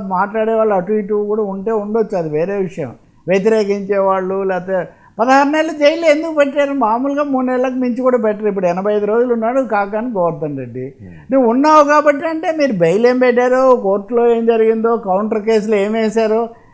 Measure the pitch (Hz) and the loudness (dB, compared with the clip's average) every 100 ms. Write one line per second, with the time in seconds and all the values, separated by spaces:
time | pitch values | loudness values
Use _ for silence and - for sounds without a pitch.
0 | 190 185 196 220 220 226 220 196 175 214 | -2 -2 -2 -2 0 0 2 0 0 -2
1 | 196 208 208 214 208 190 196 220 202 220 | -2 -2 -2 -2 -4 -6 -4 -4 -2 -2
2 | 214 190 160 151 175 202 185 - 131 - | -2 -2 -2 -2 -2 -2 -4 -6 -10 -12
3 | _ _ - 196 202 220 202 202 196 202 | _ _ -2 0 2 2 0 -2 -2 0
4 | 196 190 185 190 190 185 180 185 165 - | 2 0 -2 -2 -2 -4 -2 -4 -4 -12
5 | - - 240 269 285 311 320 311 285 320 | -14 -2 2 4 4 0 -2 2 2 2
6 | 330 294 330 311 285 294 277 277 220 233 | 2 2 0 0 0 0 -2 0 0 0
7 | 277 285 294 262 254 254 262 254 254 233 | -2 -2 -2 -2 0 0 -2 -2 -2 0
8 | 254 247 214 208 214 196 180 175 202 208 | 0 2 0 -2 -2 0 -2 0 0 0
9 | 202 226 247 233 220 262 240 208 202 214 | 0 0 0 0 0 -2 0 -2 -2 -4
10 | 247 202 170 151 151 139 123 120 131 - | -4 -2 -2 -2 -6 -8 -10 -10 -12 -14
11 | 95 85 - 269 240 247 302 311 285 294 | -20 -18 -2 2 2 2 4 6 6 4
12 | 294 285 330 320 349 320 277 196 165 196 | 2 0 -2 -4 -4 -2 0 2 2 4
13 | 240 254 254 240 247 254 262 240 196 202 | 2 2 2 2 2 4 4 4 2 -2
14 | 202 240 240 233 226 226 220 226 226 233 | 0 0 2 2 2 2 2 2 0 -2
15 | 208 185 214 220 208 220 208 208 202 226 | 0 -2 0 -2 0 0 2 0 0 0
16 | 220 214 220 220 226 - - | 0 0 0 0 -2 -8 -20